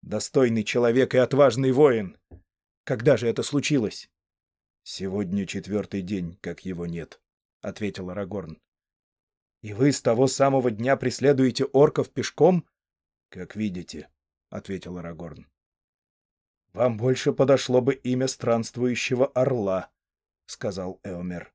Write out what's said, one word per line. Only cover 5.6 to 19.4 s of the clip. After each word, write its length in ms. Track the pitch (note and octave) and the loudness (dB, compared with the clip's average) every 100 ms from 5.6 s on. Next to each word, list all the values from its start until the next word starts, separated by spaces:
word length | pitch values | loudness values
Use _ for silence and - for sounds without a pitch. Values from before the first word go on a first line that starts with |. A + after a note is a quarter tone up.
| F2+ G#2 F2+ G2+ | -4 -4 -4 -6
день, 360 | F2+ G2+ F2 F2 | -4 -6 -6 -8
как 200 | - E2+ | -12 -10
его 240 | F#2+ F2 E2+ | -10 -8 -8
нет», — 360 | E2+ D#2 - _ _ _ _ | -8 -12 -18 _ _ _ _
ответил 500 | - F2+ G#2 F#2+ F#2 | -12 -6 -8 -6 -10
Арагорн. 500 | F#2 G2 G2+ D#2+ D#2 _ _ _ _ _ _ _ _ _ _ | -8 -8 -8 -10 -16 _ _ _ _ _ _ _ _ _ _
«И 120 | G#2+ | -14
вы 180 | G2+ C#3+ | 2 2
с 100 | - | 2
того 260 | - A2+ C3 | 2 4 2
самого 440 | - C#3 C3+ B2 | 4 2 4 0
дня 240 | G#2 A#2+ C3+ | -2 0 0
преследуете 720 | C3 - C3 C3+ C3 A#2 C3+ | 0 0 2 4 2 2 0
орков 460 | C3 D3 - B2 | 4 4 4 -4
пешком?» 540 | - - - D#3 F3+ - _ _ _ _ _ _ | -4 -8 4 4 4 -2 _ _ _ _ _ _
«Как 260 | - F2+ G#2 | -16 -14 -6
видите», — 540 | G#2+ F2+ D#2+ D2+ - _ _ _ _ | -6 -6 -12 -16 -18 _ _ _ _
ответил 480 | - - F#2 - F2+ | -16 -10 -12 -10 -12
Арагорн. 500 | E2+ E2 E2+ - - _ _ _ _ _ _ _ _ _ _ _ _ G2 | -12 -14 -16 -16 -20 _ _ _ _ _ _ _ _ _ _ _ _ -2
«Вам 220 | B2 A2 | -2 0
больше 340 | B2 C3 C#3+ | 0 0 -2
подошло 480 | B2 C3+ C3+ - B2+ | 0 4 4 4 2
бы 140 | B2 | 2
имя 340 | C#3 B2 B2+ C3 | -2 -2 -2 -2
странствующего 1000 | - A#2+ A#2 A2+ - B2 A#2 - B2 B2 | -4 -2 0 -2 -2 -2 -2 -2 0 0
орла», — 640 | - | 2